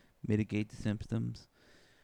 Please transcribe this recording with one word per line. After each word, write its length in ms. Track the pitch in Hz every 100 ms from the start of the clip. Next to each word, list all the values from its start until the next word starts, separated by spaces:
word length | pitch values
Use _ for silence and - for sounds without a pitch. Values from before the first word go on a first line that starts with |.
| - _ -
mitigate 420 | 107 107 104 107
the 80 | -
symptoms." 720 | 110 104 - 113 117 113 - _ - - - _